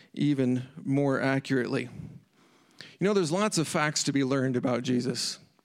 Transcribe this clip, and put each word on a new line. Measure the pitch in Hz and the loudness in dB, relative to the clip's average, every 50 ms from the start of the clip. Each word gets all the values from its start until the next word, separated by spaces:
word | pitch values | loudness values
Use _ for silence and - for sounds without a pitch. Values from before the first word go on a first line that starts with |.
| - - - | -20 -12 -4
even | - 143 147 147 135 131 123 127 127 127 - - - - | 0 2 2 2 2 2 2 2 0 -2 -6 -12 -10 -4
more | - 135 139 143 139 135 - | 0 0 2 2 2 2 2
accurately. | 127 135 135 135 131 - 135 127 120 101 131 131 123 123 - - - - - - - _ _ _ _ _ _ _ _ _ _ - - - - - | 2 0 0 0 0 0 0 0 0 0 -2 -4 -4 -6 -10 -14 -14 -14 -16 -18 -20 _ _ _ _ _ _ _ _ _ _ -20 -20 -16 -6 -2
You | 170 | 0
know, | 196 214 | 2 4
there's | 196 180 139 | 2 2 2
lots | 156 190 214 214 - 170 | 0 0 0 0 0 0
of | 151 - | -2 0
facts | - 165 151 151 151 - - | 0 0 0 0 0 0 -2
to | - 135 | 0 2
be | 139 139 | 2 2
learned | 127 135 139 127 127 123 | 2 2 2 2 2 0
about | 123 127 131 123 120 123 | 0 0 0 0 0 0
Jesus. | 127 127 120 123 135 123 113 - - - - - - _ _ _ | 0 0 0 0 -2 -2 -4 -4 -6 -6 -8 -14 -20 _ _ _